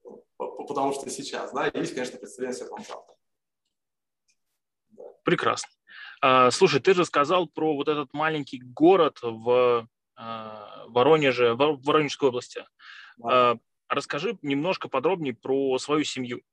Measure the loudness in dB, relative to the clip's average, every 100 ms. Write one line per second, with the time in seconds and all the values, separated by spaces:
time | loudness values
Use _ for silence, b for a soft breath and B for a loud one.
0 | -20 -20 _ -12 -12 -10 -8 -4 -2 -4
1 | -8 -10 -10 -10 -8 -4 -4 -4 -6 -6
2 | -8 -10 -16 -10 -8 -8 -10 -14 -14 -16
3 | -18 _ _ _ _ _ _ _ _ _
4 | _ _ _ _ _ _ _ _ _ -20
5 | -20 -10 -4 -2 -2 -4 -8 _ _ B
6 | B B 2 4 4 4 2 4 2 2
7 | 2 0 2 0 -2 -2 -2 -2 -2 -4
8 | -4 -4 -4 -4 -8 -14 -12 4 6 6
9 | 4 0 -8 -4 0 4 4 2 -2 _
10 | _ -16 -12 -12 -12 -16 -18 -18 -2 4
11 | 6 6 4 4 4 4 2 0 0 2
12 | 0 0 0 0 -6 -14 -16 _ B B
13 | B B 0 4 4 2 _ _ -8 -6
14 | -4 -6 -6 -6 -4 -2 -2 -4 -4 -2
15 | 0 -2 -4 -6 -2 0 0 -2 0 -2
16 | -2 -6 -8 -10 -14